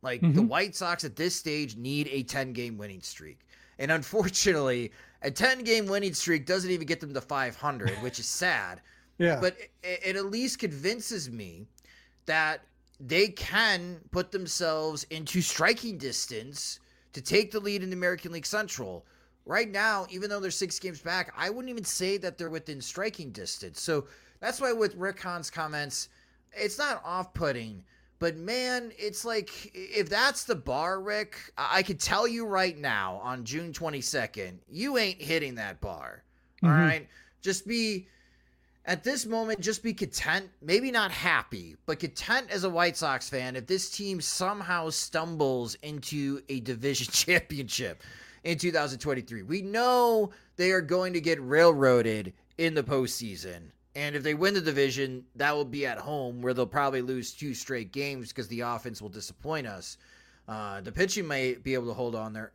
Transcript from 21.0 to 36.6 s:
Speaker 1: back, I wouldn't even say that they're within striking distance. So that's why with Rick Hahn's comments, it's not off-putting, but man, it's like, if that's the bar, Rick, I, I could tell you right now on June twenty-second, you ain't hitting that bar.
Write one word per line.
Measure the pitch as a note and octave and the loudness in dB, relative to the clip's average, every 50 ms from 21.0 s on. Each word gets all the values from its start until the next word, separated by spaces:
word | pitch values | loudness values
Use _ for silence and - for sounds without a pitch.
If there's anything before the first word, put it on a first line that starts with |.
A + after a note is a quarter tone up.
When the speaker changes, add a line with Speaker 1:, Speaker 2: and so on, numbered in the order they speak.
Speaker 1:
back, | - E3 F3 F#3 F3 - - | -6 -4 -2 -2 -2 -4 -4
I | - D3+ F#3 | -4 -4 -2
wouldn't | G#3+ B3 B3+ B3+ | -2 -4 -6 -8
even | B3 A#3 F#3+ | -8 -6 -4
say | - - - F#3 F#3 G3 | -4 -2 0 0 0 0
that | G3+ F#3 F3+ - - | 2 0 -2 -2 -4
they're | F3 E3 | -6 -6
within | D#3 D#3+ - - D3+ C#3 | -6 -6 -6 -8 -10 -8
striking | B2 - - F3+ F#3+ A3 - - E3 C3+ | -8 -8 -6 -4 -4 -4 -4 -6 -12 -10
distance. | G2+ G#2 F#2 - - - - F2+ D#2 - | -10 -8 -6 -6 -6 -8 -8 -12 -10 -8
So | - - D#3+ D3 C#3 - - - - - _ _ | -2 0 0 0 0 -4 -12 -20 -20 -20 _ _
that's | - A3+ B3 B3 | -4 -4 -2 0
why | C#4 B3+ A#3 | 0 0 2
with | A3+ G#3+ G3+ - | 2 2 0 0
Rick | F3 F3+ G3 F#3+ F#3+ | -2 -4 -4 -4 -4
Hahn's | - F#3 F3 F3 D#3 - | -6 -6 -6 -6 -8 -8
comments, | - E3+ D#3+ D#3 D3+ D3 D3 C#3 - - - - _ _ _ _ _ _ _ _ - | -6 -4 -4 -4 -2 -4 -6 -4 -4 -6 -8 -8 _ _ _ _ _ _ _ _ -8
it's | G#3 G#3 G#3 G3+ | -4 -4 -4 -2
not | - D4 D4 B3 G3 - | 0 -2 -2 -2 -4 -4
off-putting, | D#3 F3 F#3 F3+ F3+ _ - E3+ D3 C3+ B2 A2+ A2+ G#2+ F#2 F2+ _ _ _ _ _ _ _ | -4 -4 -4 -4 -4 _ -2 -2 0 0 -2 -6 -10 -12 -14 -16 _ _ _ _ _ _ _
but | E3 E3+ D#3+ | -2 -2 -2
man, | D#3+ E3 F#3+ A#3 B3+ B3+ B3+ B3+ B3 A#3+ A#3 - - | -2 -6 -4 -2 -2 -2 -2 -2 -2 -4 -8 -12 -8
it's | G3+ G#3 G3 - - | -8 -6 -6 -6 -4
like, | A#3 A3+ A3 G3+ - - - - G#3 _ | -2 -2 -2 -4 -4 -12 -14 -14 -14 _
if | F#3 F#3+ - - G#3 G3 D3+ | -14 -14 -4 0 0 0 2
that's | G3+ G#3 B3 C#4 - - - | 4 4 4 4 4 0 -2
the | - A#3 | -2 -2
bar, | D#3 B2+ - B2+ C#3 D#3+ F3 F#3+ F#3+ | -2 -2 -4 -2 0 0 0 -2 -2
Rick, | F#3+ G#3 G#3 G#3 G#3+ G#3 - - - - _ | -2 -2 -2 -2 -4 -4 -8 -16 -16 -14 _
I, | - C#3 B2+ D3+ F#3 | -4 -2 2 4 4
I | F#3+ | 4
could | F#3+ F#3+ - | 2 -2 -2
tell | - - - G3 A3+ | 0 0 2 2 2
you | A#3+ A#3 A#3 A#3 | 2 0 -2 -2
right | G#3+ G3 F#3+ F#3 F#3 E3+ | 0 2 2 2 2 0
now | D3 D3 C3+ A2+ G#2 G2 F#2+ F#2 G2 G2 | -2 -2 0 0 0 0 -2 -4 -4 -4
on | B2 B2+ B2+ A#2+ | -6 -6 -6 -6
June | A2 B2+ D#3 E3+ E3+ D3 | -6 -6 -6 -6 -6 -8
twenty-second, | - E3 D#3+ D3 C#3 A#2+ - - C3+ A#2 - - G#2+ G2 F2+ F2+ F2+ _ _ | -6 -6 -4 -4 -4 -4 -2 -2 -2 -2 -2 -4 -8 -8 -8 -10 -14 _ _
you | - D#3 A3+ C#4 C#4 B3 | -8 -4 -4 0 2 2
ain't | A3 G3 F#3 F#3+ D3+ | 2 2 -2 -6 -4
hitting | C#3+ E3 E3 D3 C3+ B2 | 0 0 0 0 -2 -4
that | A#2 G#2+ G2+ F#2 D#2 | -6 -6 -6 -6 -6
bar. | - G#2 F2+ D#2 C2+ B1 G1+ - _ _ _ _ _ _ _ - | -8 -8 -8 -8 -10 -12 -12 -14 _ _ _ _ _ _ _ 4